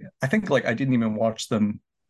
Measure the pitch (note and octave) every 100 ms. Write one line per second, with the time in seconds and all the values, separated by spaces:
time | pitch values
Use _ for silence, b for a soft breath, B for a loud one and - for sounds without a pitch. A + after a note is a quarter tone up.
0 | - - C3 G#3+ G3+ C3 - A2+ C3+ B2
1 | A2+ G#2+ A2+ - - A2 G#2 G2+ _ _